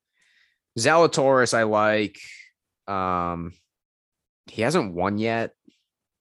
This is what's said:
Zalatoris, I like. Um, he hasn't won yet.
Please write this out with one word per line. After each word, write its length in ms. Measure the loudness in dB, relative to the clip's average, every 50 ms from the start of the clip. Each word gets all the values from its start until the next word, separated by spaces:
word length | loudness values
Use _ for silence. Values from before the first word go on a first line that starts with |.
| _ _ _ _ _ _ _ _ _ _ _ _ _ _ _ -2
Zalatoris, 760 | 0 2 4 4 4 4 2 2 2 4 4 4 4 2 2
I 100 | 0 2
like. 540 | 2 2 2 2 2 2 0 -2 -4 -6 -14 -20 -20 -20 -20 -20 _ _ _ _ _ _ _ _
Um, 640 | -8 -6 -4 -2 -2 -2 -2 -2 -4 -6 -6 -10 -12 -14 _ _ _ _ _ _ _ _ _ _ _ _ _ _ _ _ _ _
he 160 | -16 -6 -4
hasn't 320 | -4 -2 0 -2 -2 -2 -4
won 240 | -4 -4 -2 -2 -2
yet. 340 | -2 -2 -2 -4 -4 -6 -10 _ _ _ _ _ _ _ _ _ _ _ _ _